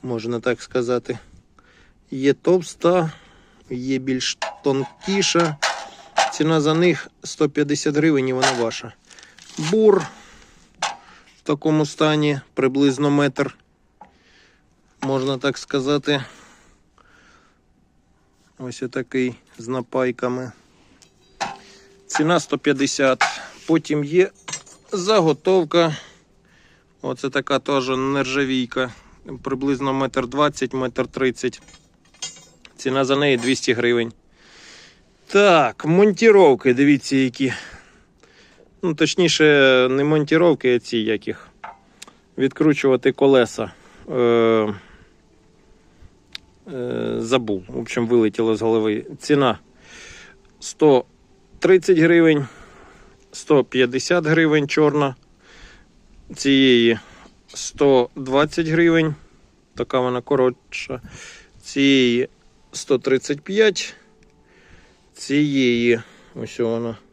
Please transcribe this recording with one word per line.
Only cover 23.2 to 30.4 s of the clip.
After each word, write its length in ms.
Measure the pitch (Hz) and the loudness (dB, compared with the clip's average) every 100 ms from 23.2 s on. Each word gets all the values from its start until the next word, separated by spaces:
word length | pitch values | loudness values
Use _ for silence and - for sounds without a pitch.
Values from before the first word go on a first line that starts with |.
| - - - - - | -2 -4 -16 -20 -2
Потім 380 | 165 160 147 | -2 0 -4
є 260 | 143 170 196 _ - - - - _ | 0 2 0 _ -16 -16 -16 -20 _
заготовка. 1040 | 202 180 214 160 135 - 190 156 170 165 151 - _ _ _ _ _ _ _ _ _ | -6 0 2 2 0 2 0 2 0 0 -2 -14 _ _ _ _ _ _ _ _ _
Оце 280 | 135 127 139 | -10 -8 -6
така 280 | 139 - 135 | -6 -4 -4
теж 300 | - 139 127 | -2 -2 -2
нержавійка. 1040 | 131 135 139 127 135 135 131 123 - 127 - - - - 135 | -4 -2 -2 -2 -2 -2 -2 -4 -4 -6 -8 -20 -20 -18 -14
Приблизно 500 | - 131 135 131 139 | -8 -4 -2 -2 -2
метр 340 | 135 135 135 123 | -4 -4 -4 -6
двадцять, 480 | 135 | -2